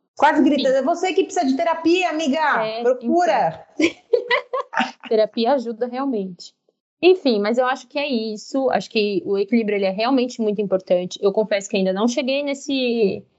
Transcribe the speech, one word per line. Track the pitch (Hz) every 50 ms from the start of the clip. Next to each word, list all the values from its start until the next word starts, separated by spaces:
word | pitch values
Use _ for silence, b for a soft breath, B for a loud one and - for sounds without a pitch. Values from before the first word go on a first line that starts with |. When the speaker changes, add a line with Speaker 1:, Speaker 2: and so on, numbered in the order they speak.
| _ _ _
Speaker 1:
Quase | - 262 302 302 302
Speaker 2:
Enfim. | 254 -
Speaker 1:
gritando, | 277 269 247 262 262
"É | 269 254
você | 320 339 349 370 370 -
que | 392 359
precisa | - - 359 311
de | 262 262
terapia, | 294 339 330 330 330 302 320 349 370 359 330
amiga, | 302 311 330 262 277 320 311 277 247 226 220
Speaker 2:
É, | 220 220 226 240
Speaker 1:
procura." | 247 262 247 233 233 320 349 359 330 277 233 180 160 156 - - - _ -
Speaker 2:
então. | 311 339 - - _ _
<laughs> | 480 - - - 480 571 - - - - - - - - 254 254 - _ - -
Terapia | 226 220 214 214 - 233 226 240 285
ajuda | 269 233 233 226 220 247
realmente. | 240 240 247 277 277 247 208 190 185 175 - - - _ _ _ _ _ _ _ _ _ _
Enfim, | 320 359 370 370 - 269 226 202
mas | 202 214 233
eu | 254 254
acho | 247 262 254 -
que | - -
é | 285 285
isso, | 302 254 220 220 220 214 214 - - - 269 269 247
acho | - 202 - -
que | - 220 208 208 202 175 170
o | 196 196
equilíbrio, | 196 202 196 247 233 220 202 208
ele | 202 196
é | 190
realmente | 190 208 220 247 277 247 247 240 - -
muito | 220 214 208 208
importante. | 208 190 190 190 - - 190 180 180 180 - -
Eu | 202 196
confesso | 196 220 214 208 214 196 190 -
que | 233
ainda | 196 190 185 185
não | 196 220 240
cheguei | 240 294 262 254 269 285 285
nesse, | 277 277 277 - - 277 269 254 247 233 233 214 190 - - - _ _